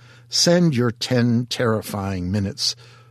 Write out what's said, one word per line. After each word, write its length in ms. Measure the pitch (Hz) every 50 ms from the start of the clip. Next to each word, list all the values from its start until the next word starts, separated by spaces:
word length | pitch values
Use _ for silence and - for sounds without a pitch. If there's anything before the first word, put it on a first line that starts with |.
| - - - - - -
Send 480 | - - - 175 175 180 175 165 139
your 140 | 117 123 120
ten 560 | 113 - - - 127 123 120 120 117 120 123
terrifying 880 | - - - 131 113 110 104 - - - 104 98 98 98 92 90 90
minutes 420 | 98 104 95 90 - - - - - - - - - - - -